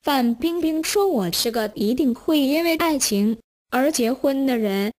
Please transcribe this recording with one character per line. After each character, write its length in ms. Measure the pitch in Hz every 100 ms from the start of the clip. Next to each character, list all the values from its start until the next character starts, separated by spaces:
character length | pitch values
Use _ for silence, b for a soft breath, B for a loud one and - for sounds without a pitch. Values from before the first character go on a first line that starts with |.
范 320 | - 277 240 226
冰 260 | 330 339
冰 220 | 320 320
说 240 | 320 415 392
：“我 220 | 277 180
是 200 | 170 233
个 180 | 226 214
一 220 | - 208 247
定 180 | 277
会 260 | 233 - 311
因 240 | 269 302
为 120 | 339 330
爱 220 | 339 294
情 380 | - 202 208 226 _ _ _
而 200 | 240 277
结 220 | 302 226
婚 320 | 262 285 269 269
的 120 | 247
人 360 | 214 196 202